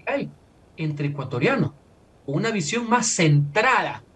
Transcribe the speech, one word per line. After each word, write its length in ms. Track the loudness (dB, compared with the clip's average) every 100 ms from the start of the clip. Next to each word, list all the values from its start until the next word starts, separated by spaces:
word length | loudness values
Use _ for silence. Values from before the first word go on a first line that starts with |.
que 80 | -6
hay 180 | -4 -6 -12 _ _ _ -8
entre 320 | -6 -4 -4
ecuatorianos, 640 | -4 -6 0 2 2 -2 -6 _ _ _ _ -6
con 100 | -2
una 140 | -2
visión 400 | -2 -2 -4 0
más 180 | 0 0
centrada, 960 | 2 4 4 2 2 2 2 0 -6 -16